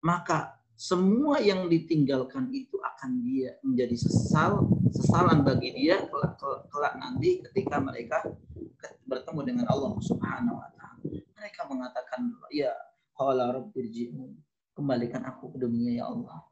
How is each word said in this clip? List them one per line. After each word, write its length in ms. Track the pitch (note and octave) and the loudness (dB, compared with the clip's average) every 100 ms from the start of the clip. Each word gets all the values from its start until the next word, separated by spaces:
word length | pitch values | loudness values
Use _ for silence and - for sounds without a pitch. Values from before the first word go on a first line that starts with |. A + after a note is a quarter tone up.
Maka 480 | E3 F3 F3+ D#3+ - - _ _ | 2 0 0 -2 -2 -12 _ _
semua 640 | - F3+ F#3+ A3+ D4+ C#4+ | -2 2 4 4 4 4
yang 320 | G#3 F#3+ F3+ | 4 2 2
ditinggalkan 800 | E3 D#3+ D#3+ C3+ C3+ B2+ C3+ B2+ | 2 4 2 4 2 -2 -4 -4
itu 240 | C3+ C3 C3 | -6 -6 -6
akan 480 | - - C3 B2+ | -6 -8 -4 -4
dia 320 | A#2+ C3 B2+ - | -2 -2 -4 -4
menjadi 320 | C3+ B2 A#2+ A#2+ | 0 2 2 0
sesal, 720 | - - - D3+ E3+ G3+ - - - | 2 2 4 4 4 4 4 4 4
sesalan 480 | - - E3+ F3+ D3+ | 2 4 6 6 6
bagi 320 | C3+ B2 B2 | 6 2 0
dia 320 | B2+ D3 F#3+ | 0 4 4
kelak, 320 | - C#3+ - - | 2 -2 -2 -2
kelak, 320 | C#3 C3 - | -6 -6 -8
kelak 260 | D3 - - | -2 -2 -2
nanti 400 | - - F4+ F#3 - | -6 0 2 2 -2
ketika 320 | - - C#3+ | -4 -2 -2
mereka 400 | C#3 - - D3+ - - - - - _ - - - | -2 -6 -4 -2 -4 -10 -16 -14 -16 _ -20 -18 -8
bertemu 320 | B2+ - D#3+ | -8 -4 -6
dengan 260 | B2 B2 - | -2 -2 0
Allah 240 | C#3 C3+ - | 0 0 -4
Subhanahu 560 | - - - - A#3+ - | -2 -2 -2 0 -2 -2
wa 80 | - _ | -12 _
taala. 240 | - - - - - | -20 -12 -10 -10 -14
Mereka 320 | _ - - - | _ -18 -10 -8
mengatakan, 560 | C3 B2 - - B2+ A#2+ A2+ - | -6 -6 -8 -8 -6 -6 -6 -8
"Ya, 240 | D3 C3 - - _ _ - | -2 -2 -4 -12 _ _ -2
qala 400 | C#3 C3 B2 B2+ | 0 2 0 -2
rabbirji'un, 800 | - C3+ A#2 A#2 A#2+ B2+ C3 - _ _ _ - | -6 -8 -8 -6 -8 -8 -14 -18 _ _ _ -6
kembalikan 480 | C#3+ B2 A#2 B2+ | -2 0 -2 -4
aku 320 | B2 - - B2+ | -10 -12 -14 -6
ke 80 | |
dunia 320 | B2 A#2 A#2+ A#2+ | -2 0 0 -2
ya 160 | - | -4
Allah." 320 | - - E3 - | -8 -10 -14 -20